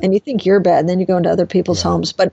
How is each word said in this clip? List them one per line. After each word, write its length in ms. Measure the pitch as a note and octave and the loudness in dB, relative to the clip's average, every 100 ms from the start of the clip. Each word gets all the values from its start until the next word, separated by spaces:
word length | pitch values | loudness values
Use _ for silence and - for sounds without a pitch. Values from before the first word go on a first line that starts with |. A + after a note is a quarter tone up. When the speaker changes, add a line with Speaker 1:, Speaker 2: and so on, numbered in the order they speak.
Speaker 1:
and 100 | F#3+ | -2
you 60 | G3+ | -2
think 260 | D4 A3+ F#3 | -2 -2 2
you're 140 | G3 | 2
bad, 220 | F3+ E3 | 4 2
and 60 | E3 | 2
then 100 | F#3 | -2
you 80 | F#3 | 0
go 100 | F3+ | 0
into 140 | E3+ | 0
other 160 | F3 F3 | 0 0
people's 360 | F#3 F3 D#3+ | -2 0 -2
Speaker 2:
Yeah. 60 | E3+ | -2
Speaker 1:
homes. 200 | E3+ E3+ | -2 -4
But 180 | - F#3 | -2 -2